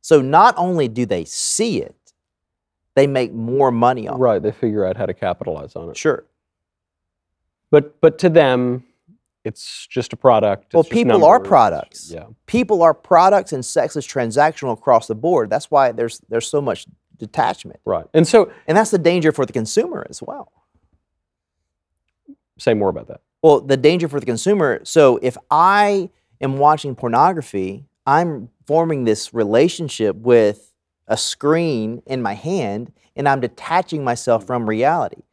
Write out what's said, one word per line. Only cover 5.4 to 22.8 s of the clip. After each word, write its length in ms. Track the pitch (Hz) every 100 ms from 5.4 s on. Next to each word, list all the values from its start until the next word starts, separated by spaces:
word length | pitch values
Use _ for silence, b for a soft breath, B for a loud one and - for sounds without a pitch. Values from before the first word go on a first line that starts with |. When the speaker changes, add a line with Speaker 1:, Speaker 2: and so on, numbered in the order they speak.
| - 80 71 82
Speaker 2:
on 120 | 82
it. 80 | -
Speaker 1:
Sure. 280 | - 127 _ _ _ _ _ _ _ _ _ _ _ _ _ _ _
Speaker 2:
But, 300 | 151 147 _
but 160 | 165 160
to 100 | 180
them, 560 | 165 143 127 123 123 123 _ _ _ _ _
it's 420 | 110 - - - -
just 260 | - 117
a 40 | 117
product, 580 | 131 110 104 98 _
Speaker 1:
Well, 60 | 165
Speaker 2:
it's 80 | 160
just 60 | 233
Speaker 1:
people 280 | 233 175
are 100 | 160 233
Speaker 2:
numbers. 120 | 196
Speaker 1:
products. 600 | 180 107 78 - - -
Speaker 2:
Yeah. 120 | 82 78 - -
Speaker 1:
People 360 | 233 254 202
are 100 | 165
products, 600 | 147 _ 170 185 202 -
and 120 | 139
sex 300 | 123 160 123
is 100 | 151
transactional 680 | - 135 117 113 151 156 131
across 340 | 113 - 117 -
the 80 |
board. 360 | 110 156 170 107
That's 200 | 120 -
why 220 | 147 131
there's, 280 | 113 117 - _
there's 200 | 113 -
so 120 | 143
much 260 | 135 92 - _ _ _
detachment. 640 | 107 - - - - -
Speaker 2:
Right. 220 | - 87 78
And 140 | 160 165
so 240 | 233 190 B -
Speaker 1:
And 100 | 175
that's 140 | 220
the 80 | 196
danger 320 | 165 180 156
for 160 | 147 127
the 60 |
consumer 520 | 123 110 - 359 330 -
as 100 | -
well. 300 | - 277 - _ _ _ _ _ _ _ _ _ _ _ _ _ _ _ _ _ _ 277 _ _
Speaker 2:
Say 160 | -
more 140 | 107